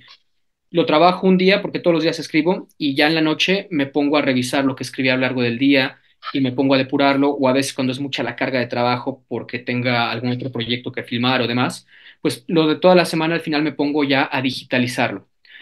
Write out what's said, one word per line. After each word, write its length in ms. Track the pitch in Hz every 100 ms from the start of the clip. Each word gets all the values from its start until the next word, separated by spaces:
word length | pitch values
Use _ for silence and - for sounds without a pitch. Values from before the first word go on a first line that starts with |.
| - - _ _ _ _ _
lo 160 | 170 160
trabajo 400 | 151 175 180 190
un 120 | 185
día, 240 | 185 196
porque 160 | - 160
todos 140 | 180
los 80 | 165
días 160 | 160 151
escribo, 500 | 143 156 165 185 - -
y 160 | 147 139
ya 100 | 147
en 80 |
la 60 | 160
noche 460 | 156 151 - 196 196
me 160 | 147 139
pongo 300 | 151 143 147
a 60 |
revisar 420 | 139 127 123 143
lo 120 | 135 127
que 80 |
escribí 240 | 131 - 131
a 40 | 127
lo 60 |
largo 200 | 127 127
del 160 | 120 117
día 400 | 139 135 131 - _ _ -
y 80 | 139
me 120 | 127
pongo 220 | 127 135
a 40 | 135
depurarlo, 520 | 123 143 139 139 143
o 180 | 139 127
a 40 |
veces 220 | 135 135
cuando 180 | - 127
es 80 | 127
mucha 220 | 139 143
la 140 | 117 -
carga 240 | 131 127
de 60 | 120
trabajo 580 | 120 123 123 135 - -
porque 300 | 113 113 123
tenga 520 | - 123 123 120 113
algún 200 | 113 123
otro 200 | 123 120
proyecto 400 | 120 117 123 123
que 100 | 117
filmar 360 | - 117 127 127
o 40 | 117
demás, 380 | 123 151 - _ - - _
pues 220 | 151 - -
lo 180 | 165 156
de 80 | 143
toda 180 | 180
la 100 | 180 175
semana 280 | 160 160
al 60 | 165
final 200 | 165 151
me 100 | 156
pongo 320 | 135 147 147
ya 240 | 139 135 151
a 80 | 135
digitalizarlo. 840 | 127 - - 127 123 131 113 98 _ _ _ -